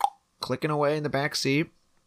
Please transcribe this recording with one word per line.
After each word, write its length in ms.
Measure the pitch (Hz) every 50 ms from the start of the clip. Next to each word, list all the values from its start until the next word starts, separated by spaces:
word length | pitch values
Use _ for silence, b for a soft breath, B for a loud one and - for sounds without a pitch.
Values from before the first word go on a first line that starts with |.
| - - - _ _ _ _ _
clicking 300 | - - 127 - - 151
away 280 | 151 147 147 143 151
in 60 | 156 151
the 60 | 135
back 260 | 131 135 143 147 -
seat. 360 | - - 139 135 147 165 - - _ _ _ _ _ _